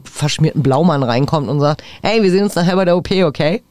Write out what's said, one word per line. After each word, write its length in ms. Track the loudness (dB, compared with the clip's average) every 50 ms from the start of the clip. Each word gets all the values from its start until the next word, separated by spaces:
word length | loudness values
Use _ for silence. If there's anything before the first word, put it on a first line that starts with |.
| -18
verschmierten 600 | -16 -10 -4 -4 -4 -2 0 0 0 0 0 0
Blaumann 400 | 2 2 2 2 2 2 0 0
reinkommt 440 | 0 0 0 0 0 -2 -2 -2 -2
und 120 | -2 0
sagt, 240 | 0 0 -2 -2 -8 -16 -14 -8 -4
„Hey, 200 | -2 0 2 2
wir 60 | 2 2
sehen 100 | 2 0
uns 140 | 0 0
nachher 180 | 0 0 0 2
bei 100 | 2 2
der 120 | 2 2
O 40 | 0
P, 220 | 0 -2 0 0 0
okay?“ 380 | 0 0 0 -2 0 -2 -4 -6 _